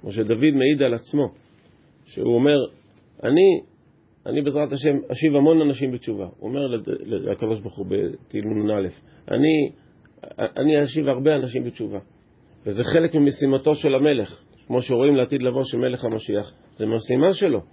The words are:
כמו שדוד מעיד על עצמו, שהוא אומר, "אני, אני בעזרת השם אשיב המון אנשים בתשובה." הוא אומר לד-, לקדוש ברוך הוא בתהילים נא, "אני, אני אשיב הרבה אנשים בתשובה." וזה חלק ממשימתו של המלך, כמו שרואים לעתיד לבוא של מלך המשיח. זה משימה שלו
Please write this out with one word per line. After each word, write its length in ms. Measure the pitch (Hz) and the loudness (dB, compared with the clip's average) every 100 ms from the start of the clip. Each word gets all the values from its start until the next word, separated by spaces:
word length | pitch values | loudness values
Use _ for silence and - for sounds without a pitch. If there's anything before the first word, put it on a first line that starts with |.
כמו 80 | - | -10
שדוד 260 | 101 107 113 | -4 -2 2
מעיד 440 | 151 139 131 147 | 2 4 2 2
על 120 | 135 | 2
עצמו, 300 | 117 - 147 131 - _ _ _ _ _ _ _ | 0 -4 -2 -2 -6 _ _ _ _ _ _ _
שהוא 300 | - - 120 | -6 0 4
אומר, 220 | 139 147 123 - _ _ _ _ | 4 2 0 -8 _ _ _ _
"אני, 380 | - 151 190 175 - _ _ _ _ _ - | 0 4 6 4 -2 _ _ _ _ _ -6
אני 160 | 131 | -4
בעזרת 300 | 147 139 147 | -2 -2 -2
השם 260 | 139 147 175 - | -2 0 0 -4
אשיב 240 | - 156 143 | -2 2 4
המון 260 | 143 160 | 4 4
אנשים 300 | 147 131 135 | 2 0 -4
בתשובה." 340 | 123 - 101 92 - | -6 -8 -8 -8 -10
הוא 100 | - | -8
אומר 180 | 135 139 | -6 -4
לד-, 220 | 120 - - 101 | -6 -6 -8 -6
לקדוש 540 | 107 - 101 113 110 | -6 -4 -4 -4 -4
ברוך 180 | 101 - | -8 -12
הוא 80 | 92 | -4
בתהילים 800 | 98 92 - - 107 104 107 104 | -2 -2 -6 -10 -8 -4 -2 -2
נא, 60 | 107 92 - _ _ - | -2 -4 -8 _ _ -6
"אני, 400 | 107 151 156 135 - _ _ _ _ - - | 0 2 2 0 -6 _ _ _ _ -20 -6
אני 440 | - - 143 151 | -6 0 2 2
אשיב 240 | 143 143 139 | 0 -2 -2
הרבה 280 | 127 139 147 | 0 2 0
אנשים 280 | 127 127 | -2 -6
בתשובה." 360 | 120 - 107 104 - _ _ _ _ _ - | -6 -8 -8 -8 -14 _ _ _ _ _ -8
וזה 180 | 101 | -4
חלק 320 | 123 165 165 160 | 2 2 2 4
ממשימתו 600 | 143 - 139 135 143 147 | 2 2 0 2 2 0
של 200 | 156 131 | 2 2
המלך, 480 | 147 139 98 - _ _ _ | 2 2 -2 -10 _ _ _
כמו 140 | 120 | -4
שרואים 340 | 120 120 139 143 | 0 2 4 4
לעתיד 260 | 123 139 | 2 0
לבוא 220 | 127 127 | -2 -2
של 140 | 131 127 | -4 -2
מלך 280 | 127 123 123 | -2 -2 -4
המשיח. 480 | 110 - 101 107 - _ | -6 -4 -6 -6 -16 _
זה 140 | _ 110 | _ -4
משימה 480 | 113 - 127 165 | -4 0 2 2
שלו 260 | 196 196 117 78 | 2 0 -2 -6